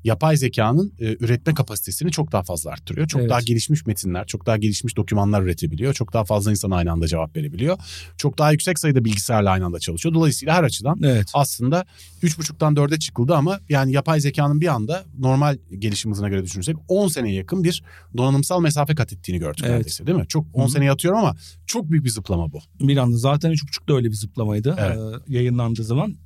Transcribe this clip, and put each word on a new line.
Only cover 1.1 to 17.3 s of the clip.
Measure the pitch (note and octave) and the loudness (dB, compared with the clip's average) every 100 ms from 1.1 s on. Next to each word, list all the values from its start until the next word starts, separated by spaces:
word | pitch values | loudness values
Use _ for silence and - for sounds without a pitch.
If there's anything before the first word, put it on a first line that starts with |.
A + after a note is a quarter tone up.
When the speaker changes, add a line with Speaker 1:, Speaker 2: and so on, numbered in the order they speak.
| A2+ | -2
Speaker 1:
üretme | A#2 B2+ - | 0 0 0
kapasitesini | D3+ - G#2 - F#2+ E3+ | -2 -2 -4 -8 -4 -4
çok | - D#3 | -2 -2
daha | G2+ | -2
fazla | F#2 E2+ D#2+ | -2 -8 -8
arttırıyor. | - - D#3 D#3+ | -12 -8 -4 -2
Çok | C#3+ | 0
Speaker 2:
Evet. | A#2+ | 2
Speaker 1:
daha | B2 | 2
gelişmiş | A#2+ A#2 - D3+ - | 2 0 0 -2 0
metinler, | G2+ F#2+ F2+ G2 | -4 -4 -6 -6
çok | - - | -6 -2
daha | A2 | 0
gelişmiş | G#2+ G2+ A#2+ G#2+ | 0 -2 -4 -4
dokümanlar | G2 G#2 G2+ G#2 | -2 0 2 2
üretebiliyor. | F#2 E2 E2 D#2 B2+ | 0 -2 -4 -2 -2
Çok | C#3 A2+ | -2 -2
daha | A2+ | -2
fazla | G#2 G#2+ G2+ | 0 0 2
insan | G2+ G2 | 0 0
aynı | F#2 E2+ | 0 0
anda | E2+ E2 | 0 0
cevap | E2 D#2 E2 | 0 -2 -4
verebiliyor. | D2 E2+ C#3 F#3 - - - - | -6 -2 -2 -2 -8 -16 -16 -4
Çok | C#3+ - | -4 2
daha | D3+ | 4
yüksek | D3+ - E3 | 4 2 0
sayıda | D#3 C3 | 2 2
bilgisayarla | A2+ G2+ - A2 G2+ | 2 -2 0 2 4
aynı | F#2 F2+ | 2 0
anda | E2+ | -4
çalışıyor. | - E2+ E3 | -6 -4 0
Dolayısıyla | D#3+ D#3+ A#2+ C#3 | 4 2 2 0
her | F3 | 2
açıdan | C#3 - A#2 - | 2 0 -4 0
Speaker 2:
Evet. | D3 A#2 G2+ | 2 2 2
Speaker 1:
aslında | C#3+ C#3+ - B2 E3+ F#3 - - - | 0 0 0 0 0 -4 -16 -20 -4
üç | F3 D#3 | -2 -2
buçuktan | D#3 D3+ D#3 D3 | -8 -2 2 4
dörde | C#3+ D#3 | 2 0
çıkıldı | - - D#3 E3 | -2 -2 2 4
ama | D#3+ G3 - | 2 -2 0
yani | C#3 C3+ | 2 4
yapay | C#3 D#3 D#3 | 2 2 2
zekanın | C#3+ C#3+ C#3+ D3 | 2 2 2 2
bir | E3+ | 2
anda | B2 A2 F3+ F3 C3 | 0 -2 -6 -8 -2
normal | C3 C3 D3 C#3 - F#2 | 2 4 2 0 -8 -4
gelişim | G#2+ G2+ A2 | -2 -2 -4
hızına | G2 G2+ | -2 -2
göre | G2 | -2
düşünürsek | F2+ F#2 F#2 D#3+ - | -2 -6 -6 -6 -2
on | F#3+ G3 | 0 2
seneye | D3 A2+ | 0 -2